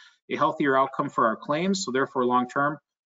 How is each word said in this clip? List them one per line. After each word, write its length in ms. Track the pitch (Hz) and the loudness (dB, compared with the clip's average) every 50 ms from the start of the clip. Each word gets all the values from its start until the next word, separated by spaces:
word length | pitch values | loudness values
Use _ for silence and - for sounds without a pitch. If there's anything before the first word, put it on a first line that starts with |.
| - - _ _ _ - | -20 -20 _ _ _ -6
a 60 | 127 | -2
healthier 420 | 120 147 151 147 - 156 139 135 131 | 0 0 0 0 0 0 2 4 4
outcome 320 | 135 131 - - 147 135 | 2 2 0 -4 -6 -4
for 160 | - - 123 | 0 0 2
our 120 | 110 113 110 | 2 0 -2
claims, 480 | - - 147 156 180 196 196 190 - | -4 -4 -2 -2 0 0 -2 -2 -2
so 60 | 127 | -2
therefore, 340 | 120 131 139 135 - 131 123 | -2 -2 -2 -2 0 0 0
long 220 | 123 123 127 123 - | 2 2 0 0 0
term, 280 | - 143 143 147 151 147 _ _ _ _ _ | -2 -2 -2 -2 -2 -6 _ _ _ _ _